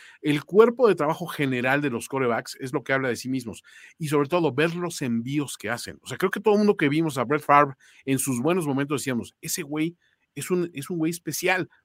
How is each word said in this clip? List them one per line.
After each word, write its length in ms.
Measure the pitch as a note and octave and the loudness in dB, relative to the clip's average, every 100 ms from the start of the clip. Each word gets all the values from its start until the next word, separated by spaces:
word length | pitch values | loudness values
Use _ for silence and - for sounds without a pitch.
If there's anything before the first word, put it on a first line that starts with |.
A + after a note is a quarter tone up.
| - - | -20 -8
el 240 | D3+ D3 | -2 -2
cuerpo 420 | - F#3 A#3 A#3+ A#3+ | 2 6 6 6 2
de 100 | F#3 | 4
trabajo 300 | D3+ D#3+ E3 | 0 -2 -6
general 540 | - C#3 B2+ B2 C#3 | -2 -2 0 2 2
de 80 | D3 | 0
los 220 | A#2 - | -4 -4
quarterbacks 480 | C3+ B2+ A2+ - - | -2 0 0 -4 -12
es 140 | C3 | -6
lo 100 | D3 | -6
que 80 | A#2+ | -2
habla 160 | C3+ C3 | -2 0
de 80 | A2+ | -4
sí 140 | B2+ | -4
mismos 320 | C3 A2+ F2 - - - _ | -6 -6 -14 -18 -20 -20 _
y 120 | D#3 | -2
sobre 200 | D3 C#3+ | 0 2
todo 240 | F3 D#3+ | 0 0
ver 220 | B2+ E3 | 0 -2
los 260 | F3 F3 - | -2 -6 -6
envíos 560 | C3+ A#2 A#2+ C#3+ C#3+ - | -2 -2 -2 -4 -4 -6
que 140 | G2+ | -6
hacen. 280 | A#2 - D2+ | -6 -8 -14
O 40 | - | -12
sea, 120 | B2+ | -4
creo 120 | F#3+ | -4
que 100 | G#3+ | 0
todo 120 | G#3+ | 2
el 60 | G#3 | 4
mundo 180 | G#3 G3+ | 4 4
que 140 | D#3 | 2
vimos 260 | D3+ D#3+ C3+ | 2 0 -2
a 80 | |
Brett 180 | A#2 D3+ | -2 -2
Favre 320 | D3 C#3+ C#3+ C3 - - | 6 6 6 0 -20 -14
en 140 | - C3+ | -2 -2
sus 240 | C#3 B2 | 0 -2
buenos 240 | C3+ F#3 D3+ | 0 0 0
momentos 340 | C3+ C#3+ C#3+ | -2 -2 -2
decíamos, 340 | C3+ B2 G2+ _ | -2 -4 -6 _
"Ese 220 | E3 - | -10 -8
güey 340 | D3 D3+ D#3+ E3+ _ _ _ - | -6 -4 -4 -6 _ _ _ -14
es 140 | - | -4
un, 180 | F3+ E3+ | -2 -2
es 160 | C#3 C#3+ | -6 -8
un 80 | F3 | -2
güey 120 | D#3+ | -2
especial, 600 | E3+ - C#3+ F3 F#3 D#3 _ | -4 -8 -4 0 0 -2 _